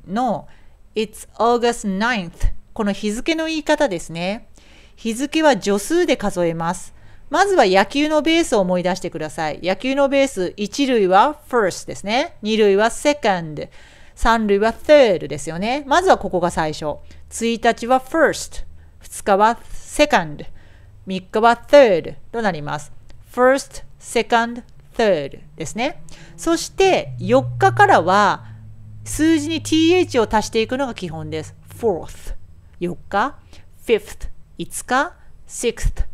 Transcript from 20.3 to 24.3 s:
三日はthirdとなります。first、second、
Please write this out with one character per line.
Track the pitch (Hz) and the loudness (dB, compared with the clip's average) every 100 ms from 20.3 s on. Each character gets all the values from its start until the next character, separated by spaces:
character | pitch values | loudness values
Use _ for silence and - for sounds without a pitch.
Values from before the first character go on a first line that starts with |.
| 147 - - - - - - | -10 -14 -16 -20 -20 -20 -16
三 | - 185 | -10 -10
日 | - 220 | -4 2
は | 233 233 | 2 2
third | - 285 247 170 - - - | 6 8 8 4 -2 -12 -10
と | 226 | -4
な | 208 | -4
り | 156 | -4
ま | 143 151 | -6 -8
す。 | - - - - - | -10 -18 -18 -20 -8
first、 | 247 254 269 - - - - | 2 4 4 -2 -14 -16 -18
second、 | - 233 220 | -6 -4 0